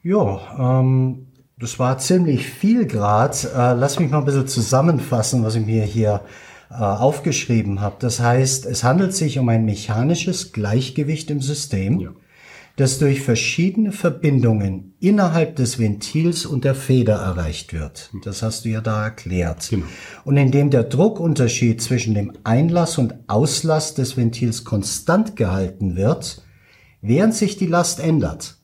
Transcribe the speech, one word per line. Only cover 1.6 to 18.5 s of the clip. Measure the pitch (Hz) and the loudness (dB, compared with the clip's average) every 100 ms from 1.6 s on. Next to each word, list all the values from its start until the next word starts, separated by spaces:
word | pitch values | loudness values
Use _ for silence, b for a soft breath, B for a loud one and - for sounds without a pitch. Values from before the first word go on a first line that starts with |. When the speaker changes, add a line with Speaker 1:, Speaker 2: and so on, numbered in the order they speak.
| 117 - | -12 -2
Speaker 1:
war | 151 131 | -2 -2
ziemlich | - 185 165 131 - | 2 2 4 0 -4
viel | - 196 240 165 | -2 2 2 2
grad. | 113 101 104 127 - | 0 2 2 2 -2
Äh, | - 127 123 | -4 0 2
lass | 120 143 - | 2 0 0
mich | 151 | 0
mal | 147 | 2
ein | |
bisschen | 139 139 131 | 2 0 0
zusammenfassen, | - 104 131 165 143 - 123 - 127 | -2 2 2 4 2 0 -2 0 0
was | 110 113 | 0 -2
ich | 107 | 0
mir | 110 | 0
hier, | 104 110 107 101 B B B B B | 0 0 0 0 B B B B B
äh, | |
aufgeschrieben | 120 101 101 131 147 170 123 - 113 101 98 | -4 -2 2 0 0 -4 -4 0 0 0 -2
hab. | 104 - | -4 -4
Das | 120 113 | -4 0
heißt, | 120 123 131 - - | 2 2 2 -2 -4
es | 123 | -2
handelt | 123 165 185 | 2 2 2
sich | - 156 135 | 0 -2 0
um | 123 | 2
ein | 113 | 2
mechanisches | 110 101 - 110 139 170 185 185 - | 2 -2 -4 -2 0 0 -2 -4 -6
Gleichgewicht | 107 104 113 131 - 147 156 - | -6 -2 -2 -2 -4 -4 -4 -4
im | 147 | -4
System, | 131 147 - 98 95 170 | -4 -6 -4 -4 0 -2
Speaker 2:
Ja. | 85 - B B B B B - | -4 -14 B B B B B 0
Speaker 1:
das | 131 - | 0 2
durch | 143 135 | 2 2
verschiedene | - 113 - - 185 185 214 | 0 0 0 0 0 2 -2
Verbindungen | 190 175 - 156 135 117 107 98 92 - _ | 0 -2 0 2 4 4 2 -2 -4 -12 _
innerhalb | 180 208 180 165 160 147 | 2 4 4 2 0 0
des | 120 - | -2 0
Ventils | 110 104 - 156 170 170 | -2 -2 -4 0 0 -2
und | - 139 | -4 -2
der | 139 | 0
Feder | 131 - 131 107 104 | -2 2 2 4 2
erreicht | 95 87 80 78 - | 0 -2 -4 -6 -8
wird. | 82 73 - - | -8 -8 -12 -16
Speaker 2:
Mhm. | 95 | -14
Speaker 1:
Das | 104 95 | -10 -4
hast | 113 | -4